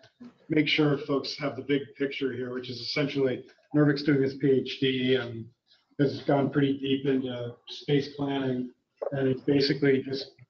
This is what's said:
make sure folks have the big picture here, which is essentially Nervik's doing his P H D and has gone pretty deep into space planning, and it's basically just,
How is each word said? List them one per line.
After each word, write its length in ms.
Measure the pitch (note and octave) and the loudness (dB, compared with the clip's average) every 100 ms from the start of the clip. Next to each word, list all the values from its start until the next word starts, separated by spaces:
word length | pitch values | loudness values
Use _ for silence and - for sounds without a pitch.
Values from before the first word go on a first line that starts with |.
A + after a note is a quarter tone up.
| - - - - - | -20 -20 -20 -14 -2
make 180 | D#3 D3 | 0 2
sure 300 | - D3 C3+ | 2 2 2
folks 380 | - C3+ - - | 0 -2 -2 -6
have 160 | C#3+ | -6
the 80 | A#2+ | -6
big 200 | C3 C#3 - - | -2 -2 -2 -6
picture 360 | C3+ - C3 | -6 -4 -4
here, 200 | A#2+ B2 | -4 -6
which 160 | B2+ B2+ | -8 -8
is 100 | A#2 | -10
essentially 640 | A#2 D3+ C#3 C#3 C3+ A#2 - _ _ D3 | -6 -2 -2 0 0 -2 -8 _ _ 2
Nervik's 260 | D3 C#3 | 4 4
doing 200 | - C#3 | 2 2
his 120 | C3+ | 2
P 160 | - C#3+ | 2 2
H 300 | B2+ - - | 4 2 0
D 360 | C3+ B2+ B2+ B2+ | 0 2 2 2
and 300 | A#2 A2+ A2+ _ _ _ _ - | 0 -8 -12 _ _ _ _ 0
has 220 | C3+ A#2 | 0 0
gone 260 | - C#3+ C3+ | 0 2 2
pretty 300 | D3 C#3 C3+ | 2 0 0
deep 260 | C3+ C3+ | -2 -2
into 500 | C#3 C3 B2+ A#2+ A#2+ - - | 0 0 -2 -6 -8 -12 -16
space 400 | - - C#3+ - - | -10 0 0 0 -4
planning, 540 | C#3 C#3 C3 B2+ B2+ - _ - - | -4 -2 -2 -2 -6 -12 _ -10 -6
and 160 | C#3 C3+ | 0 0
it's 140 | B2+ | 0
basically 600 | - C#3+ C#3 D3+ C#3 C3 | 2 4 2 2 4 4
just, 280 | C3+ C3+ - _ _ | 2 -6 -8 _ _